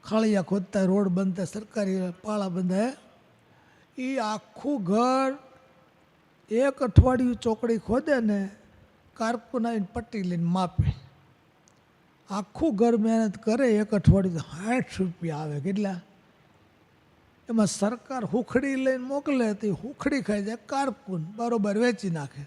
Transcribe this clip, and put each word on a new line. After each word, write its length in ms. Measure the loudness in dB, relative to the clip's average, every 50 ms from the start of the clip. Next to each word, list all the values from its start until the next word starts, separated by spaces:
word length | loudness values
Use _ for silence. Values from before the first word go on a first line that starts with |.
| _
ખાળિયા 380 | -2 0 2 2 4 2 2
ખોદતા, 420 | 2 0 -2 -2 -2 -2 -2 0 2
રોડ 240 | 2 4 2 2 2
બનતા, 380 | 0 0 0 -2 -2 -2 -6
સરકારી 680 | -6 -6 -10 -12 -8 -6 -4 -2 -2 -2 -2 -2 -4 -6 -8 -8
પાળા 260 | -6 -4 -2 -2 -2
બંધાય, 440 | -2 -2 -2 0 0 0 0 0 -2 -8 -18 -20 -20 -20 _ _ _ _ _ _ _ _ _ _ _ _ _ _ _ -8
ઈ 180 | -6 -4 -2 -2
આખું 680 | -2 -2 -4 -4 -8 -12 -20 -8 -4 -4 -2 -2 0
ઘર 540 | 0 2 2 4 4 2 2 2 0 -2 -6 -12 -20 -20 -20 -20 _ _ _ _ _ _ _ _ _ _ _ _ _ _ _ _ _
એક 320 | 0 2 2 2 0 0 -4
અઠવાડિયું 520 | 6 8 8 8 8 6 2 2 0 0
ચોકડી 420 | -2 -2 -2 -2 -2 0 0 0 0
ખોદે 420 | 0 0 -2 0 2 2 0 2
ને, 300 | 2 2 0 0 -2 -4 -8 -16 -20 -20 _ -20 -20 _ _ _ _ _ _
કારકુન 540 | -6 -4 -4 -4 -6 -8 -6 -4 -4 -2 -2
આવીને 200 | -2 -2 -4 -4 -6
પટ્ટી 280 | -10 -10 -8 -8 -6
લઈને 220 | -4 -4 -2 -2 -2
માપે. 500 | 0 0 0 0 -2 0 0 0 0 0 -4 -10 -20 -20 -20 _ _ _ _ _ _ _ _ _ _ _ _ _ _ _ _ _ _ _ _ _ -8
આખું 460 | -8 -8 -8 -8 _ -2 0 0 2
ઘર 220 | 4 4 4 4 4
મહેનત 400 | 2 2 2 2 2 0 -2 -4
કરે, 400 | -2 0 0 2 4 4 4 2
એક 160 | 2 2 0
અઠવાડિયું 440 | 4 6 6 6 6 6 2 -2 -4
તો 60 | -6
સાઠ 560 | -8 -10 -10 -4 -2 -2 -2 -2 -4 -4 -4
રૂપિયા 380 | -4 -4 -4 -6 -6 -6 -6 -6
આવે. 220 | -6 -6 -6 -4
કેટલા? 420 | -4 -4 -2 -2 -2 -2 -4 -6 -12 -16 -20 -20 _ _ _ _ _ _ _ _ _ _ _ _ _ _ _ _ _ _ _ _ _ _ _ _ _ -2
એમાં 160 | 2 2 2
સરકાર 600 | 2 2 0 -2 -2 -2 -4 -10 -8 -8 -6 -4
હુખડી 500 | -2 -2 -2 -2 2 0 0 0 0 -2
લઈને 220 | 0 0 0 0 -2
મોકલે, 560 | -4 -6 -6 -6 -2 -2 0 0 0 0 -2
તો 140 | -4 -4 -4
ઈ 20 |
હુખડી 520 | -4 -4 -6 -12 -12 -6 -4 -2 -2 -2
ખાઈ 220 | -2 -2 -2 -2 -2
જાય, 120 | -6 -8
કારકુન 680 | -10 -10 -6 -4 -2 -2 -2 -4 -8 -10 -8 -6 -6 -6 -8 -8
બરોબર 420 | -6 -4 -2 0 0 0 0 0 2
વેચી 320 | 2 0 0 0 -4 -4
નાખે. 320 | -4 -4 -6 -10 -12 -14 -16